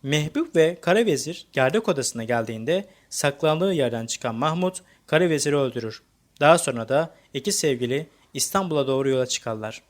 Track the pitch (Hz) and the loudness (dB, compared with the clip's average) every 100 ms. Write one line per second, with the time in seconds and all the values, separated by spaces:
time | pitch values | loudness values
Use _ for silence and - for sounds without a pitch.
0 | 139 151 151 285 330 170 160 175 - 202 | 0 -2 -2 -4 0 2 2 2 0 2
1 | 226 151 143 175 - - 131 208 143 147 | 2 0 -2 -12 -6 0 2 2 0 -2
2 | 123 117 113 120 113 110 117 180 202 _ | -2 -6 -2 -2 -2 -6 -2 -2 -4 _
3 | _ - 147 139 156 160 196 170 123 117 | _ -2 -2 0 0 2 0 0 0 -2
4 | 113 - 123 113 151 165 185 185 _ _ | -6 -6 -6 -2 -2 0 -2 -4 _ _
5 | - 156 175 151 147 143 131 120 110 - | -2 2 2 2 0 0 0 -2 -8 -12
6 | _ _ _ _ 147 165 147 120 113 139 | _ _ _ _ 6 6 4 -4 0 0
7 | 165 - _ 139 202 196 156 123 120 139 | 0 -8 _ -6 -2 0 0 0 -2 -4
8 | 160 _ _ 139 - 196 185 151 135 135 | -6 _ _ -6 -2 0 0 0 0 0
9 | 135 131 127 - 117 110 107 - | 2 0 0 -4 -6 -6 -8 -12